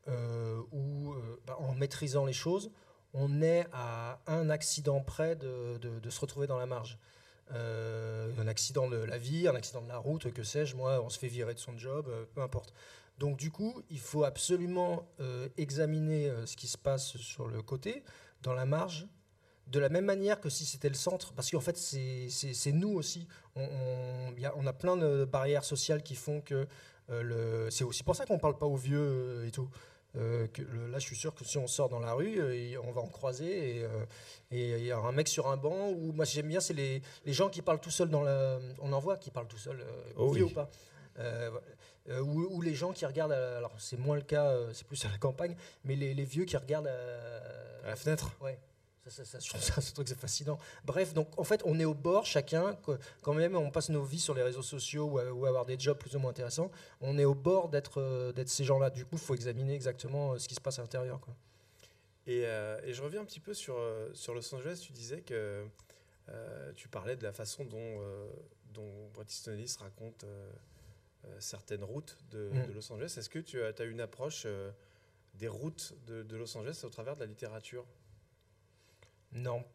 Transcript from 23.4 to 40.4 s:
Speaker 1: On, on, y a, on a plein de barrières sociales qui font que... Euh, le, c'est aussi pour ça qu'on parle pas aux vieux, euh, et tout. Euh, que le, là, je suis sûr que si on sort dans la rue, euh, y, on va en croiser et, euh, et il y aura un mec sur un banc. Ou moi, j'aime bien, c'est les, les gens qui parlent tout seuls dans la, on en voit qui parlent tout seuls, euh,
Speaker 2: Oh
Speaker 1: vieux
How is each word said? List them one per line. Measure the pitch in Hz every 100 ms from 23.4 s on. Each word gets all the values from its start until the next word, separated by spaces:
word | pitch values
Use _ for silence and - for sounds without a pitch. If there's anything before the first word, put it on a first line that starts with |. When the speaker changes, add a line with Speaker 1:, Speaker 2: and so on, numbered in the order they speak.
| - 131
Speaker 1:
On, |
on, | 135 139 127 127 127 127 127 123
y |
a, | 135 147
on | 135
a |
plein | 131 180 180
de | 156 139
barrières | 135 135 139 143
sociales | 139 139 - 151
qui | 151
font | 131 - 147
que... | 147 135 139 - - - -
Euh, | 120
le, | 120 117 113 113 113
c'est | -
aussi | 123 -
pour | 147
ça | 170 269
qu'on | 185
parle | 151 143
pas | 147
aux | 135
vieux, | 127 143
euh, | 147 131 123 120 117
et |
tout. | 113 131 - - - _ -
Euh, | 113 117 110
que | -
le, | 135 113 117
là, | 135
je | 135
suis | -
sûr | 160
que | -
si | 120 147
on | 123
sort | - 135
dans | 120
la | 117
rue, | 120 196 214
euh, | 143
y, | 123 120 127
on | 120
va | 120
en | 113
croiser | - 135 127 160 196 135 117
et, |
euh, | 113 110 110 - - - -
et | 120 120 117
il |
y | 120
aura | 117 117
un |
mec | 135 156
sur | - 135
un | 135
banc. | 143 190 202
Ou | 180 160
moi, | 156 147
j'aime | 147 151
bien, | 180
c'est | -
les, | 156 139 135 - -
les | 147
gens | 135 196
qui | 175
parlent | 170 160
tout | 165
seuls | - 170
dans | 151
la, | 143 139 135 131 127 131
on | 139
en | 139
voit | 156 190
qui | 139
parlent | 127 117
tout | 113
seuls, | 120 131
euh, | 120 120 - -
Speaker 2:
Oh | 135
Speaker 1:
vieux | 151